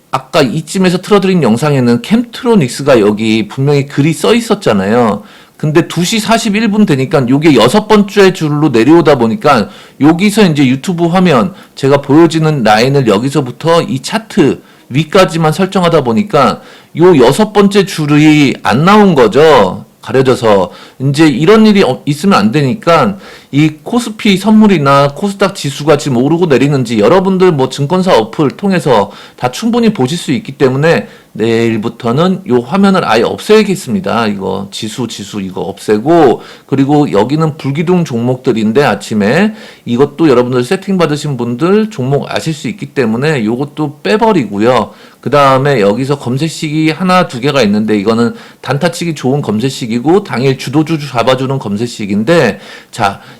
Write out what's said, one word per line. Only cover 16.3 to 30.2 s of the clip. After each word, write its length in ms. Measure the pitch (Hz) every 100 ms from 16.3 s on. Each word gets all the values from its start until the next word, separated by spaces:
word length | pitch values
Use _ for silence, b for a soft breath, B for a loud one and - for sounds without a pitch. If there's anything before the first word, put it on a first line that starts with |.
| 156 220 - B B B 139
요 220 | 180 156
여섯 340 | 120 143 208
번째 320 | 208 202 202
줄이 680 | 185 - 147 151 156 151 135 -
안 220 | 98 110
나온 300 | 175 214 202
거죠. 720 | 143 110 117 156 131 92 98 - _
가려져서. 720 | - 127 127 120 113 101 87 B B -
이제 280 | 135 139 160
이런 380 | 127 160 220 220
일이 160 | 202
어-, 200 | 135 - -
있으면 320 | 147 202 156
안 120 | 104
되니까 680 | 143 135 110 170 165 113 95 B B B
이 200 | 135 156 151
코스피 560 | - 240 240 214 214 185
선물이나 680 | 208 214 214 175 139 139 139
코스닥 460 | 143 202 196 190
지수가 440 | 196 143 139 151 147
지금 180 | 147 120
오르고 280 | 139 165 175
내리는지 520 | 120 139 139 117 113
여러분들 540 | 104 190 190 185 185
뭐 160 | 147 131
증권사 480 | - 143 185 185 151
어플 360 | 214 - 143
통해서 580 | - 196 180 147 113 98 B B -
다 140 | 123
충분히 420 | - 226 233 226
보실 240 | 214 127
수 160 | 175